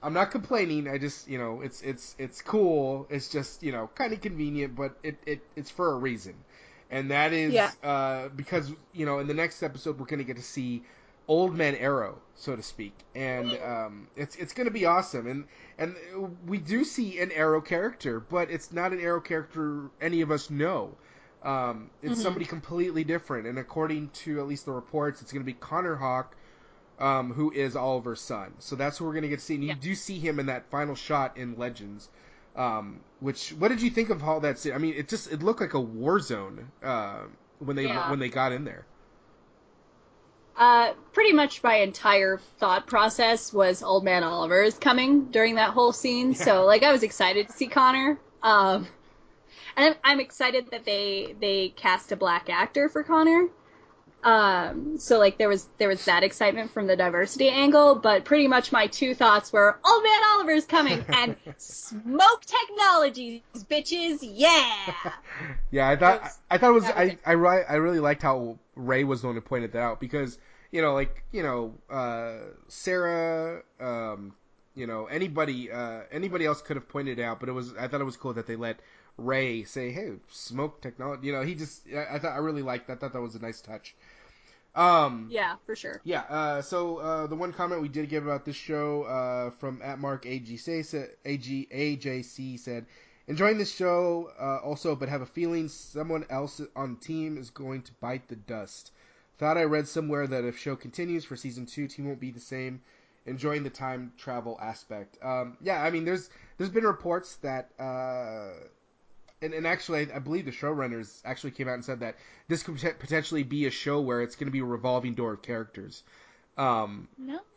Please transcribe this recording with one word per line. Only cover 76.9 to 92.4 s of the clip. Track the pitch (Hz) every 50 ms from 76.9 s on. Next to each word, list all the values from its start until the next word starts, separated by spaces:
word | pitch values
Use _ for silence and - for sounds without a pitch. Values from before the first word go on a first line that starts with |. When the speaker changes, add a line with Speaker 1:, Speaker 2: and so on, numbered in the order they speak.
| - 143 139 135 123 117
Speaker 1:
it | 117
out, | 117 113 -
but | 127 123
it | 127
was, | 127 123 123 117
I | 104 123 127
thought | 135 139
it | 139
was | 131 123
cool | - - 131 120
that | 117 110
they | - 113
let | 113 117 113 110 - - _ _ _ _ _ _ -
Ray | 117 123 135 131 135 127 117 113 104
say, | - - 135 127 123 127
"Hey, | 170 214 170 104 92 _ _
smoke | - - - - 120 131 143 151 151 -
technology," | - 131 120 - 127 139 143 131 131
you | 143 143
know, | 135 131
he | 160 180
just, | 151 160 147 - - - - 127
I, | 147 151 101 139
I | 147
thought, | 135 160 131
I | 139
really | 151 160 151 147 135
liked | 127 123 123 - -
that, | 127
I | 120
thought | 139 135 127
that | 127
was | 120 117 107
a | 110
nice | 117 113 110 -
touch. | - 107 110 104 - - - _ _ - - - - - _ _ _ _ _ _ _ _ -
Um, | 160 175 180 175 165 151 139 123 117 110 113
Speaker 2:
Yeah, | 233 214 196 175 170 - _
for | - 220
sure. | - - - - - -
Speaker 1:
yeah, | 170 175 139 -
uh, | - 147 156 156 147 147 143 139
so, | - 185 175 175 170 165 160
uh, | 151 160 160 156 156 147
the | 160
one | 160 180 180 170
comment | - 180 175 180 165
we | 151 143
did | 135 151 151 143
give | 151 151 147
about | 147 143 139 -
this | 151 143
show, | - - - 156 147 147 147 147 147 143
uh, | 117 131 131 127 127 127 123 123 123 120 -
from | - 135 131 123 -
at | 135 139 135
Mark | 139 139 135 127 -
A | 123 131 131
G | 120 113 117
C | 117 - 165 165 160 151
sa-, | - - 147 135 - - _ -
A | 139 143
G | 139 117 127 135 135 135 -
A | - 135 147 151 147
J | 139 - 143 131 127 120
C | - - -